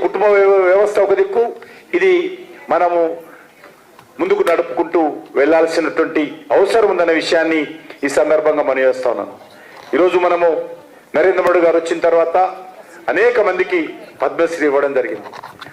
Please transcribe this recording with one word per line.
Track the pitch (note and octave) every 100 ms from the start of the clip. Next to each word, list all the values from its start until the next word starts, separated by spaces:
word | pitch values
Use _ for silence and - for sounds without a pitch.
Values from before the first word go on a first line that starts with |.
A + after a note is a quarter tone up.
కుటుంబ | F#3 F#3+ G#3
వ్యవ-, | G3+ G3 G3 F#3
వ్యవస్థ | F#3+ - - G3
ఒక | F#3+
దిక్కు, | F#3+ A#3 A#3 - - - - E3+
ఇది | F#3+ F3 E3+ - - - -
మనము | D#3+ F3 F3 E3 E3 - - - _ - - _ - - -
ముందుకు | F3+ G3+ E3+
నడుపుకుంటూ | E3 - B2+ A#2 F3 D3+ - - -
వెళ్లాల్సినటువంటి | C#3+ D#3+ D#3+ E3+ D3+ C3+ D#3 D#3+ D3 - - D3
అవసరం | G3 A3+ G#3
ఉందనే | F#3 E3 D#3+
విషయాన్ని | D3 E3+ D#3+ D#3+ C#3 - - - C#3+
ఈ | E3+
సందర్భంగా | D3+ D#3 D3+ D3+ C#3
మనవి | C3 C3
చేస్తా | B2 B2
ఉన్నాను. | G#2+ F#2+ - - - - - -
ఈరోజు | - F3+ F3 F3
మనము | F3 E3+ D#3 - - - - _ C#3+
నరేంద్ర | F3+ F3+ F3+
మోడీ | F3 E3
గారు | E3
వచ్చిన | E3 E3+ E3
తర్వాత | E3 E3 F3+ F#3 - - - - - -
అనేక | D#3+ A#3+ B3 F#3
మందికి | F#3 F3+ F3+ D3 - - -
పద్మశ్రీ | C#3 - E3 E3 D3
ఇవ్వడం | C#3 C#3+ C3
జరిగింది. | A#2+ G#2+ - - - - -